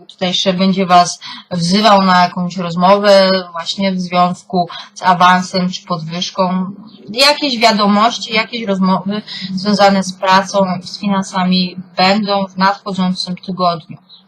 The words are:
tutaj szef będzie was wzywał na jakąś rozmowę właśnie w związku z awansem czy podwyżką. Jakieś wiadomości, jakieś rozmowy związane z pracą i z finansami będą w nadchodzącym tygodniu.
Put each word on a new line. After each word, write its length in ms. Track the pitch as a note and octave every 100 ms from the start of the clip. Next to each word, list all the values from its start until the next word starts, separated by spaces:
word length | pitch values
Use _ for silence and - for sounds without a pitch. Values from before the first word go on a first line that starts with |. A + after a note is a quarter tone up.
| F3+
tutaj 260 | - F#3
szef 220 | F#3 G3 F3+
będzie 300 | F#3+ F#3 F3+
was 340 | F3+ F3 - - - -
wzywał 500 | F3 E3+ G3+ G#3+ G3
na 200 | F#3+ F3+
jakąś 360 | F3+ F#3 F3 F3+
rozmowę 760 | E3+ E3+ F3+ G3+ G3+ G3 F#3+ F#3+ F3
właśnie 400 | E3 E3 - F#3+
w 80 | F#3
związku 720 | F3+ F3+ F3+ F3+ - F#3 E3+ - -
z 100 | -
awansem 680 | - F3 F3+ F#3 F#3 F#3+ F3+
czy 160 | - -
podwyżką. 840 | E3+ D#3+ E3+ F#3 - F3+ F#3 F#3 - - - -
Jakieś 480 | A3 C#4 D4 D4 A#3+
wiadomości, 760 | A3+ G#3+ G3+ G#3 A3+ - A#3
jakieś 320 | A3 A3 A#3 G#3+
rozmowy 560 | F#3+ F#3 F#3+ G3 G#3 - - F#3
związane 500 | F#3 G#3 G3+ G3+ G3
z 100 | F#3+
pracą 460 | - F#3+ F#3+ F#3+ G3+ F#3+ F3+
i 40 | -
z 120 | -
finansami 760 | G#3 G3 F#3+ F#3+ F3+ F#3 F3+ - - -
będą 480 | F#3 G#3 G3+ G3+ F#3+
w 120 | F#3
nadchodzącym 800 | F#3+ G3 G#3 F#3+ F#3 F#3 - F3+
tygodniu. 600 | - F3+ F3+ E3+ - - _ -